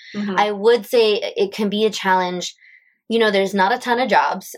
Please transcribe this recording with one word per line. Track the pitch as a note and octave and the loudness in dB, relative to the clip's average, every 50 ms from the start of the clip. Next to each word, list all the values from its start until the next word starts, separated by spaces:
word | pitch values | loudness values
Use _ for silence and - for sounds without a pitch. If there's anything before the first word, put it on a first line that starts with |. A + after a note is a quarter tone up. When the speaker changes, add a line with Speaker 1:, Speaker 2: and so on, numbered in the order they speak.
| - - - | -20 -14 -10
Speaker 1:
Mm-hmm. | G#3 G#3 G3+ F#3 | -8 -6 -4 -2
Speaker 2:
I | G3 G#3 G#3 | 0 0 0
would | G#3 G3 G3+ A#3 A#3+ A3+ G3+ | -2 0 2 4 4 4 0
say | - C4+ A#3 A3 G#3+ G#3 - - - - | 0 2 2 4 4 2 0 -4 -6 -2
it | - G3+ G3 - | -2 -4 -2 -2
can | G#3+ G#3+ G3 | -4 -4 -2
be | G3 G#3 A3 | 0 0 0
a | G#3+ | 0
challenge. | G#3 - - F#3+ F#3 F#3 F#3 F3+ F3+ F3 E3+ - - _ _ - - _ _ _ _ _ _ - | -2 -2 0 0 2 2 0 -2 -4 -6 -8 -10 -12 _ _ -20 -20 _ _ _ _ _ _ -2
You | A3 A3+ | 0 2
know, | A3 G#3+ | 2 2
there's | G3+ G3 G3 F#3 G3+ | 2 2 0 0 2
not | G3 F#3 G3+ | 0 2 2
a | B3 | 0
ton | B3 - B3 A#3 A#3+ | -2 -2 -2 -2 -2
of | C4 G#3+ | 0 2
jobs, | F3+ D3 C#3 D3+ G3 F#3+ - - - | 2 2 2 2 -2 -6 -10 -16 -20